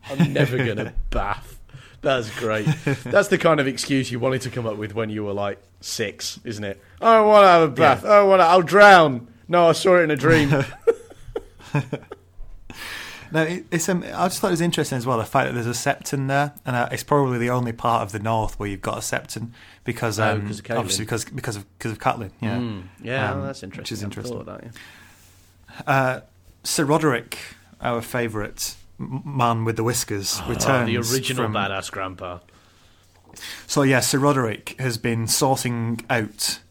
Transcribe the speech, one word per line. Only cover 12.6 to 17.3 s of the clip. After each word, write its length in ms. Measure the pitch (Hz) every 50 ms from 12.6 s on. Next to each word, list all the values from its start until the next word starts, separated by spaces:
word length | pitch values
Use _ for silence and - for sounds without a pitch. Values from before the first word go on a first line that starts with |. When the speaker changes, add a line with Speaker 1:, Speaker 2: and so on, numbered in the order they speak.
| - - - - - - - - - - - - - -
Speaker 2:
No, 100 | - 156
it, 240 | 160 156 175 185 - -
it's, 180 | - 165 160 -
um, 140 | - 175 -
I 240 | - - - 170 185
just 120 | 180 -
thought 80 | - 202
it 40 |
was 100 | 180 156
interesting 360 | 170 175 170 - 151 - - 127
as 80 | 113
well, 120 | 127 127 113
the 80 | 110
fact 220 | - - 139 131 131
that 60 | 127 120
there's 60 | 117 117
a 40 |
septon 560 | 120 117 - 143 139 - - - - 135 135 135
there, 260 | 135 139 143 143 139 - _
and, 100 | - 123
uh, 120 | 123 120 -
it's 120 | 131 - -
probably 340 | - 151 143 139 131